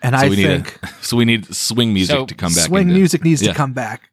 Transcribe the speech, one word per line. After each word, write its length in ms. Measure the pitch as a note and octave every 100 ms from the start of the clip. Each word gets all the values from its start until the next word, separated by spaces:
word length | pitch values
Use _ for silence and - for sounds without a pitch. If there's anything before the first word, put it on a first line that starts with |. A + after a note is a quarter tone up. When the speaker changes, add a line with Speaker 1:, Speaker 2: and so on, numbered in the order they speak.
Speaker 1:
And 140 | B2+ C3
Speaker 2:
So 60 | C#3
Speaker 1:
I 40 |
Speaker 2:
we 60 | G2
need 80 | F#2+
a 140 | F2+
Speaker 1:
think 160 | - - -
Speaker 2:
<laughs> 80 | -
so 140 | - A#2+
we 80 | A#2
need 280 | A2+ F#2
swing 400 | - - A2+ A#2
music 220 | G2 F#2 C#3+
Speaker 3:
So 100 | C3
Speaker 2:
to 80 |
come 200 | - F2
back 100 | -
Speaker 1:
swing 200 | D#3+ F#3+
Speaker 2:
into 100 | F3+
Speaker 1:
music 280 | F#3 F#3 E3+ E3
needs 160 | D3+
Speaker 2:
Yeah. 80 | G#2+
Speaker 1:
to 60 | E3
come 160 | C3+
back. 300 | B2+ A2 A#2+ _